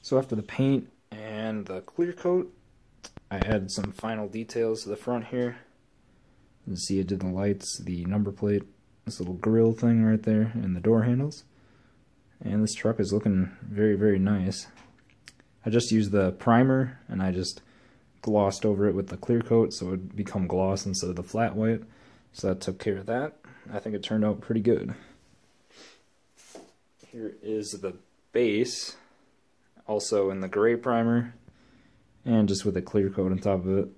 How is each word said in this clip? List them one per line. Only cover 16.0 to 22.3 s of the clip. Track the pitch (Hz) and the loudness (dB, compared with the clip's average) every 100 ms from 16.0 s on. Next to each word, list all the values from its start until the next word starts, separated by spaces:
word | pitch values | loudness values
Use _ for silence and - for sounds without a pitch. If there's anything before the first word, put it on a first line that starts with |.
| 101 | 4
the | 101 92 | 2 2
primer, | 92 - 117 131 131 127 - - | 2 4 6 6 2 0 -6 -10
and | 95 | -4
I | 92 | -2
just | 90 92 - _ _ _ _ _ _ | -2 -6 -10 _ _ _ _ _ _
glossed | - 104 98 98 | 0 2 2 2
over | 107 101 101 | 0 2 2
it | |
with | 92 95 | 0 -4
the | - | -8
clear | - 120 | 0 0
coat, | 117 117 113 | 4 4 4
so | - 92 | -2 -6
it | |
would | 92 92 104 | -6 -6 -8
become | 98 101 90 | -6 -4 -2
gloss | 90 95 98 101 | 0 0 0 -4
instead | 92 90 | -4 -4
of | 87 | -6
the | |
flat | 87 110 117 | -6 -2 -2
white. | 107 110 113 - - - - _ | 0 0 0 -6 -20 -20 -20 _